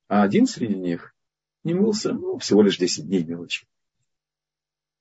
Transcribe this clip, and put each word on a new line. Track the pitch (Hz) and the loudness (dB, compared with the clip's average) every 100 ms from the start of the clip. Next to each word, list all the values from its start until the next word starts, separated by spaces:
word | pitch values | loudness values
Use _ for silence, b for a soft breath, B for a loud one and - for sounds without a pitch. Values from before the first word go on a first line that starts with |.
| - | -2
а | 101 | 2
один | 101 190 262 | 4 4 2
среди | - 117 95 | 0 -4 -4
них | 90 85 - _ _ _ _ _ | -4 -6 -8 _ _ _ _ _
не | 160 | -4
мылся, | 175 220 208 - | 0 0 0 -4
ну, | - 359 381 | -4 -6 -6
всего | - 101 | 2 4
лишь | 104 90 | 4 4
десять | 87 - 78 | -2 -2 -4
дней | 92 | -4
мелочи. | 80 85 82 - _ _ _ _ _ _ _ _ _ _ _ _ _ _ | -2 -8 -8 -10 _ _ _ _ _ _ _ _ _ _ _ _ _ _